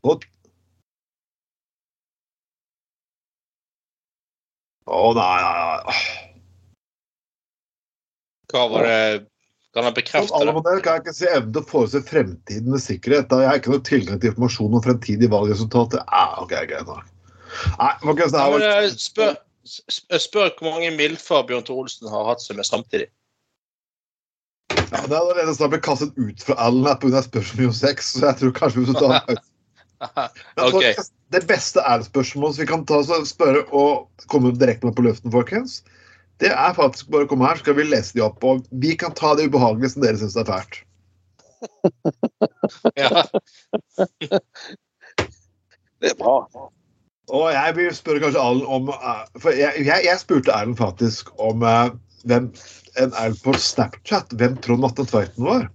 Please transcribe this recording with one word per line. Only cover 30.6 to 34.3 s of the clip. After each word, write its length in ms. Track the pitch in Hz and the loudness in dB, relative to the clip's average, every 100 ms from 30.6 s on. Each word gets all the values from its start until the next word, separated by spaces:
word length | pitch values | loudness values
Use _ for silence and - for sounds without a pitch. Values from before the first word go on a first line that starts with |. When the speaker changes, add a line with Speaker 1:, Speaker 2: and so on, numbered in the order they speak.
| 127 | 2
Speaker 2:
Ok. 60 | |
Speaker 1:
folkens, 340 | 185 127 104 95 _ _ | 4 4 2 -4 _ _
det 80 | 180 175 | -2 2
beste 320 | 202 - 185 | 0 2 0
Erlend-spørsmålet 760 | 147 117 - 143 127 143 151 143 | 4 2 2 -2 -2 -2 -4 -2
som 60 | |
vi 60 | 147 | -4
kan 160 | 160 151 | -4 2
ta 120 | 151 | 2
oss 100 | 143 | 2
og 120 | 165 147 | 0 -2
spørre 340 | - 160 139 143 | 0 4 4 2
og 560 | 143 143 135 - _ - | 2 4 2 -4 _ -2